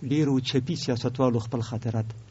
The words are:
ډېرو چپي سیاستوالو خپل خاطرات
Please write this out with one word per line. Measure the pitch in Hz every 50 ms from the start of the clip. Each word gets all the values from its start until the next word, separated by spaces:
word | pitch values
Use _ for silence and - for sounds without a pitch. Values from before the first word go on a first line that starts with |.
| -
ډېرو | 120 143 151 156 143 135 127
چپي | 127 - - 135 127 147 170 - -
سیاستوالو | - 123 113 - 123 120 131 131 127 117 117 110
خپل | - - 120 113 110
خاطرات | 117 107 - 117 110 110 110 110 - - - -